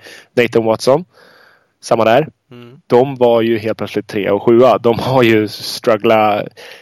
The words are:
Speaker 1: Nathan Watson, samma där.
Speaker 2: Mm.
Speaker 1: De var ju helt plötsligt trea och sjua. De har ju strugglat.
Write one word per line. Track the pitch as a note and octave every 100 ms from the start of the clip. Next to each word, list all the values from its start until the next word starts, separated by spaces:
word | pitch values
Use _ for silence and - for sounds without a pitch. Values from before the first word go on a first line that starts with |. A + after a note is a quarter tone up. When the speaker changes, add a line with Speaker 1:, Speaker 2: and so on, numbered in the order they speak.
| - - -
Speaker 1:
Nathan | - A#2 A#2 A2+
Watson, | A2 - C#3+ F#3 _ _ _ _ _ _ _
samma | - A#2 A2
där. | A#2+ D#3 - _
Speaker 2:
Mm. | B2 A#2+ C#3 -
Speaker 1:
De | B2 C3+ C3
var | B2 A#2
ju | A2+ A2+
helt | A2 G#2+
plötsligt | G#2 - G2+
trea | G#2+ F#2+
och | G2+
sjua. | - A#2 B2+ G2+
De | A#2 A2
har | - C3
ju | A#2+ A2 G#2
strugglat. | - - - - A2 A2+ A2 G#2+ G#2 - - - -